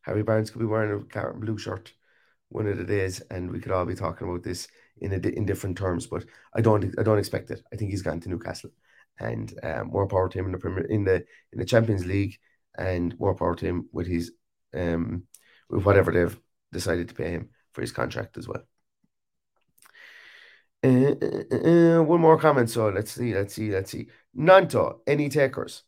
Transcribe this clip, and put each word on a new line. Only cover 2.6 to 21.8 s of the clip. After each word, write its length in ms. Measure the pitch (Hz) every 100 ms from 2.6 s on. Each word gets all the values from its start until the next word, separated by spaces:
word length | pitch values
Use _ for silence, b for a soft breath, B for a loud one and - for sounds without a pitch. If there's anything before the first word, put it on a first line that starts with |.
| 104
of 100 | 95
the 60 |
days, 360 | 90 101 95 92 -
and 200 | 90 90
we 80 | 87
could 140 | 95
all 120 | 92
be 100 | 87 90
talking 320 | 87 85 90
about 160 | 87
this 240 | 90 87 - b b _
in 140 | 92
a 60 | 95
di-, 180 | 101 -
in 80 |
different 320 | 104 95 98 87
terms. 300 | 95 87 -
But 180 | 82 - b b
I 60 | -
don't, 340 | 113 107 104 -
I 40 |
don't 160 | 107 107
expect 320 | 101 - -
it. 120 | 76 _
I 40 | -
think 140 | 104
he's 120 | 90
gone 180 | 85 80
to 80 | 87
Newcastle, 420 | 87 - - - _ b b b -
and, 340 | 57 57 107 -
um, 260 | - 67 -
more 180 | 98 98
power 220 | 95 92
to 100 | 92
him 80 | 92
in 60 |
the 60 | 90
Premier, 260 | 90 92
in 200 | - 107
the, 200 | 95 92 - b b
in 60 | 113
the 60 |
Champions 420 | 117 113 113 101 90
League, 320 | 98 98 - _ _ _ -
and 400 | 92 90 87 85
more 160 | 98
power 200 | - 87 87
to 100 | 87
him 220 | 90 -
with 140 | - 87
his, 260 | 87 87 _ _ _ _
um, 500 | - 87 85 85 87 - b b b b
with 160 | -
whatever 280 | 95 98 82
they've 260 | 85 87 92 _ _ _
decided 360 | 87 90 87 85
to 60 |
pay 160 | - 82
him 180 | 85 - _ _
for 80 | -
his 120 | -
contract 440 | - 62 - - -
as 100 | -
well. 160 | - _ _ _ _ _ _ _ _ _ _ _ _ _ B B B B B B B B _
Uh, 300 | 131 127 139 -
uh, 200 | - - -
uh, 480 | - 165 170